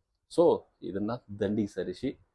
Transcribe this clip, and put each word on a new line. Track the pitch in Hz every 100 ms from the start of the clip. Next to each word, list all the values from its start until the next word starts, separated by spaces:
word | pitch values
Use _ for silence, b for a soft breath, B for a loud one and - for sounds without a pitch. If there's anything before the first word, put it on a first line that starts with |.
| _ _ - -
So, | 165 104 - _
ಇದನ್ನ | 87 95 104 123 - 101
ದಂಡಿಗೆ | 101 107 101 -
ಸರಿಸಿ | 90 90 131 - _